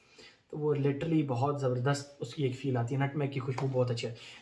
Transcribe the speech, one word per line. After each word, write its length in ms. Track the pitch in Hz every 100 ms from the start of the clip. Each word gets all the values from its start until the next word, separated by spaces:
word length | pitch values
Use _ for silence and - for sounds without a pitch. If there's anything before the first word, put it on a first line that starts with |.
| _ - - - _
तो 80 | 151
वो 180 | 151 139
literally 480 | 139 139 165 160
बहुत 360 | 135 120 139 135
ज़बरदस्त 580 | 135 123 135 139 - -
उसकी 240 | - -
एक 100 | 131
feel 220 | 120 139 123
आती 180 | 117
है। 100 | 139
नटमेग 280 | 135 151 139
की 80 | 135
खुशबू 280 | 120 123 135
बहुत 220 | 127 120
अच्छी 160 | 117 117
है, 100 | 113 - -